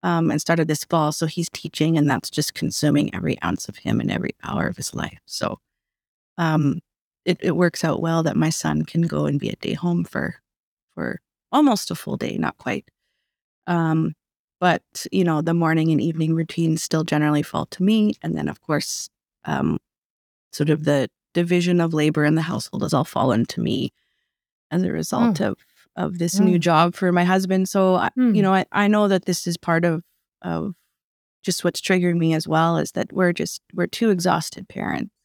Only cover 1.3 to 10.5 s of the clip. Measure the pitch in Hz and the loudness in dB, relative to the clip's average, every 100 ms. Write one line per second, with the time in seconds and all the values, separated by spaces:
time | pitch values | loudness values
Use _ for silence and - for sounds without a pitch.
1.3 | 165 165 - 165 - 156 165 147 139 - | -4 -8 -8 -14 -2 2 4 2 0 -4
2.3 | - 151 - 156 - 151 147 147 92 87 | -4 -6 -4 -6 0 2 2 0 -4 -4
3.3 | - 87 90 - - - - - - - | -4 -4 -6 -8 -10 -2 -2 0 -4 -6
4.3 | - - - - - - - - - _ | -8 -8 -4 -4 -4 -8 -8 -8 -10 _
5.3 | - - - _ _ _ _ _ _ _ | -6 -6 -8 _ _ _ _ _ _ _
6.3 | - 165 160 143 165 _ _ _ _ - | -4 0 2 0 -2 _ _ _ _ -4
7.3 | 180 - 160 175 - 165 - 165 165 165 | -2 0 2 0 0 -2 -2 0 0 0
8.3 | 185 160 160 160 151 156 165 170 147 147 | 0 0 0 -2 -2 -2 0 0 0 -2
9.3 | 143 - - - - 175 175 170 - - | -2 -4 -6 -6 -4 -2 -2 -2 -4 -6
10.3 | - _ | -8 _